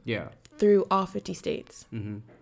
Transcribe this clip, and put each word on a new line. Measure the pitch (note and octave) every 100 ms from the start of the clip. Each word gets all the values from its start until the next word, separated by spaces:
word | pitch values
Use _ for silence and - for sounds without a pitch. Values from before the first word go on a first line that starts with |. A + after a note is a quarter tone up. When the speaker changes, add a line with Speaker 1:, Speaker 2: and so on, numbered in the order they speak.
| G#3+
Speaker 1:
Yeah. | G3+ - - - -
Speaker 2:
Through | G#3 G3+ -
all | F#3+ F#3
fifty | G3+ -
states. | F3+ - D3+ - - -
Speaker 1:
Mm-hmm. | A2+ G#2 G#2 - -